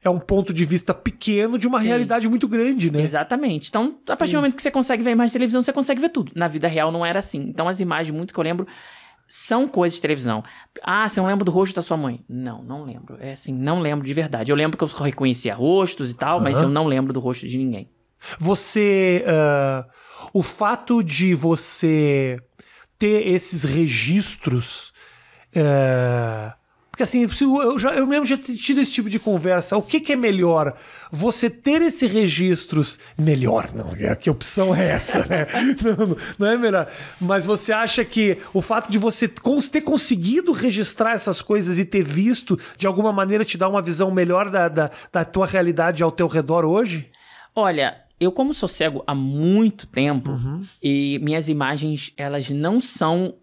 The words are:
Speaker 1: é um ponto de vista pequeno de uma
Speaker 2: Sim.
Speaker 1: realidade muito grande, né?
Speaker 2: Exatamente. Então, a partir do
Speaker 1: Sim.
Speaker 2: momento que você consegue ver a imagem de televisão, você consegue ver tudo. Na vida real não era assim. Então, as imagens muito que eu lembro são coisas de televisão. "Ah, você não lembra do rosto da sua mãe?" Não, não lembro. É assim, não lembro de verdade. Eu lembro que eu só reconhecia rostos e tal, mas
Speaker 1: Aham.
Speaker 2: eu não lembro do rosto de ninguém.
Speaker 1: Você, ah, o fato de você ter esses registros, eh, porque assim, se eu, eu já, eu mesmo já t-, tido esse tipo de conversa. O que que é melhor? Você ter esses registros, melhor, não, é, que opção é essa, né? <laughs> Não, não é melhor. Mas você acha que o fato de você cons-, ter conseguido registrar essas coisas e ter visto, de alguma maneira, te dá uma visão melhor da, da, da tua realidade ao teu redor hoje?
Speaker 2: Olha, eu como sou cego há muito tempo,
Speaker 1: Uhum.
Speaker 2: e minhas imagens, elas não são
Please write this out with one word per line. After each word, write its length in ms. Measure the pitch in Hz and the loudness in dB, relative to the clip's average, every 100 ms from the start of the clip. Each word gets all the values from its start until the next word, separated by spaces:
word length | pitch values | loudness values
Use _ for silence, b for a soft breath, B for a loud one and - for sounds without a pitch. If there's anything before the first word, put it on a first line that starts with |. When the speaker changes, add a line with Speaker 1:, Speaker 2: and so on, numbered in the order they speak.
Speaker 1:
é 60 | 190 | 0
um 80 | 180 | 0
ponto 340 | - 196 196 | 0 0 0
de 140 | 165 170 | 0 0
vista 300 | 175 - - | 0 -2 -4
pequeno 640 | - - - 208 214 240 | -4 -6 -2 0 2 0
de 80 | 226 | 0
uma 120 | 254 | 0
Speaker 2:
Sim. 60 | 220 | 2
Speaker 1:
realidade 400 | 240 240 233 226 | 0 0 0 2
muito 200 | 233 247 | 0 0
grande, 420 | 226 240 269 165 | 0 0 2 0
né? 140 | 147 | 2
Speaker 2:
Exatamente. 680 | 151 151 151 247 285 156 - | 0 0 -2 -2 -2 -4 -4
Então, 300 | 220 247 - - | -2 -2 -4 -8
a 80 | - | -2
partir 140 | 320 | 0
do 0 | |
Speaker 1:
Sim. 40 | 302 | 2
Speaker 2:
momento 180 | 285 269 | 0 0
que 60 | |
você 80 | 294 | -2
consegue 320 | 269 254 240 | -2 0 0
ver 60 | 233 | 2
a 40 | |
imagem 140 | 233 240 | 2 2
de 60 | |
televisão, 280 | 233 247 247 | 2 0 0
você 100 | 247 | 0
consegue 300 | 277 269 269 | 0 0 0
ver 80 | 330 | 0
tudo. 220 | 339 165 - | -2 -4 -2
Na 120 | 170 | -2
vida 200 | 151 165 | 0 -2
real 240 | 160 156 | 0 0
não 140 | 170 170 | 0 -2
era 140 | 180 | -2
assim. 220 | 196 147 | -4 -8
Então, 260 | 143 - 165 | -8 -4 -4
as 120 | 185 | -2
imagens 360 | 180 156 160 156 | -2 -2 -4 -6
muito 160 | 180 | -6
que 60 | - | -4
eu 40 | |
lembro 220 | 160 175 185 B B B B B _ | -2 -2 -6 B B B B B _
são 400 | - - 226 269 | -10 -2 0 0
coisas 280 | 240 175 170 | 0 0 0
de 40 | |
televisão. 400 | - 147 123 110 110 B B - | -4 -2 -2 -4 -6 B B -12
"Ah, 260 | - 190 214 | -4 0 0
você 120 | 208 | 0
não 60 | 185 | 0
lembra 180 | 202 175 | 0 0
do 60 | |
rosto 240 | 175 190 190 | 2 0 -2
da 80 | |
sua 120 | 170 160 | -4 -2
mãe?" 240 | 139 120 - | -4 -6 -12
Não, 360 | 120 127 113 | -10 -10 -12
não 200 | 120 139 | -12 -12
lembro. 320 | 147 120 - 135 | -12 -16 -18 -16
É 140 | 135 | -14
assim, 200 | 135 - | -14 -10
não 260 | 131 135 175 | -4 -2 0
lembro 240 | 160 147 | 0 -2
de 100 | 135 | -4
verdade. 380 | 143 156 131 113 | -4 -2 -4 0
Eu 40 | 143 | 2
lembro 200 | 156 156 | 2 0
que 80 | |
eu 40 | 160 | -4
só 160 | - | -2
reconhecia 500 | 143 127 135 123 120 | -4 0 0 0 -4
rostos 560 | 104 135 185 185 - 135 | -2 2 4 2 -2 -8
e 60 | 120 | -4
tal, 240 | 135 170 | -2 0
mas 180 | 147 117 | 2 2
Speaker 1:
Aham. 80 | 147 | 2
Speaker 2:
eu 40 | |
não 180 | 147 156 | 2 2
lembro 260 | 131 135 | 2 0
do 60 | 131 | -2
rosto 280 | 123 123 127 | -4 -6 -6
de 100 | 127 | -4
ninguém. 300 | 131 110 98 _ _ _ B B | -4 -4 -10 _ _ _ B B
Speaker 1:
Você, 840 | 160 196 - 214 202 196 185 180 196 | 0 0 0 0 2 4 4 2 2
ah, 580 | 160 151 143 139 131 123 B B B B | 2 4 2 0 -2 -6 B B B B
o 80 | 196 | -2
fato 600 | - - 208 240 - 240 | -2 0 -2 -2 0 0
de 320 | 175 143 185 170 | 0 0 2 2
você 1040 | 165 160 - - 165 156 147 139 135 123 - _ B B B _ | 2 0 -2 -2 2 2 2 2 0 -6 -12 _ B B B _
ter 300 | 208 214 214 | 2 2 2
esses 360 | 180 - 175 | 0 0 -4
registros, 1300 | 139 139 165 117 110 185 202 - - 123 117 - - b b b b b b | -2 0 0 0 0 0 0 -4 -2 -2 -2 -8 -12 b b b b b b
eh, 1000 | - 151 139 135 127 123 120 117 110 110 110 _ _ _ | 0 2 4 4 2 2 0 -2 -6 -10 -14 _ _ _
porque 140 | - | -4
assim, 240 | 247 254 240 | 0 2 0
se 140 | - 277 | 2 2
eu, 160 | 269 | 4
eu 180 | 254 269 | 2 2
já, 140 | 247 | 0
eu 120 | 269 269 | 2 2
mesmo 200 | 285 269 | 2 2
já 100 | 269 | -2
t-, 180 | 269 233 | -4 -8
tido 260 | - 277 | 0 2
esse 100 | 277 | 2
tipo 180 | - 214 | 0 -2
de 100 | 214 | -2
conversa. 580 | - 190 165 180 165 208 | 0 0 2 0 2 -2
O 40 | |
que 180 | 208 311 | 0 -2
que 100 | 311 | 0
é 20 | 277 | 0
melhor? 580 | 240 196 175 165 143 127 B B B | 2 2 4 4 2 -4 B B B
Você 380 | 147 214 226 233 | -2 0 0 -2
ter 320 | 233 - 311 | 0 0 2
esses 300 | 339 - 247 | 2 2 0
registros, 880 | 202 202 147 185 170 - 156 147 - B B | 2 2 2 2 0 0 0 0 -4 B B
melhor, 520 | 156 143 127 - - | 2 4 2 0 -2
não, 200 | - 98 87 | -8 -8 -4
é, 180 | - - | -2 0
que 140 | - | 0
opção 460 | 143 - - 190 175 | -2 -2 0 2 2
é 140 | 180 | 2
essa, 360 | 151 - - - | 0 0 0 0
né? 200 | 170 151 240 | -2 -2 0
<laughs> 160 | 247 277 | 2 2
Não, 360 | 226 185 208 160 B B | 0 2 2 0 B B
não 100 | 202 | 0
é 100 | 233 | 2
melhor. 300 | 240 190 156 B B B | 2 0 -2 B B B
Mas 240 | 180 196 175 | 0 0 2
você 260 | 208 - | -2 0
acha 320 | 220 226 240 | 0 0 0
que 340 | 233 - 208 180 B | 0 2 2 0 B
o 80 | 190 | -4
fato 300 | 170 220 - | 0 -2 0
de 60 | 208 | 0
você 280 | 220 - 226 | 0 0 -2
cons-, 400 | - - 285 - | -2 0 0 2
ter 120 | 302 | -2
conseguido 720 | 302 277 - 208 170 277 349 | 0 0 2 0 2 0 2
registrar 600 | 262 233 202 202 - 220 | 0 0 0 -2 0 0
essas 280 | 226 - 180 | 0 -2 -4
coisas 380 | - 208 180 180 | 0 0 2 0
e 60 | 185 | 0
ter 180 | 202 | 0
visto, 560 | 160 147 208 247 - - B B | 0 2 2 0 0 -2 B B
de 80 | 190 | -2
alguma 280 | 185 214 | 2 0
maneira, 320 | 196 190 208 220 | 0 0 0 0
te 120 | 180 | 0
dá 120 | 185 | 0
uma 120 | 202 | 0
visão 300 | 170 160 190 | -2 0 0
melhor 380 | 185 175 180 202 | 2 2 2 2
da, 180 | 190 170 | 2 2
da, 240 | 156 147 B B | 2 -2 B B
da 120 | 180 | -4
tua 220 | 165 190 190 | -2 0 0
realidade 580 | 190 175 160 165 160 | 2 2 2 0 2
ao 80 | 165 | 0
teu 160 | 160 170 | 2 0
redor 380 | 160 143 165 160 | 0 2 2 2
hoje? 440 | 185 233 170 135 B B B B - | 2 0 -4 -10 B B B B 0
Speaker 2:
Olha, 400 | 202 160 135 - _ _ | 0 2 -2 -2 _ _
eu 120 | 175 | 0
como 220 | 180 269 | 2 -2
sou 140 | 302 180 | 0 -4
cego 360 | - 160 139 - | 0 -2 -2 -4
há 80 | 139 | -2
muito 720 | 135 143 160 196 220 - - | -2 0 4 4 4 0 -10
tempo, 440 | - 139 143 123 | -2 0 0 -2
Speaker 1:
Uhum. 300 | 131 123 151 196 _ | -4 -4 -6 -12 _
Speaker 2:
e 340 | 143 139 143 139 | -2 0 0 -2
minhas 240 | 147 160 156 | -2 -2 -2
imagens, 640 | 151 135 147 156 147 - - | -2 0 -2 -2 -4 -8 -8
elas 320 | 143 143 135 | -6 -4 -4
não 320 | 143 156 226 | -2 0 0
são 540 | 247 - 160 170 185 - | -2 -2 0 0 -2 -6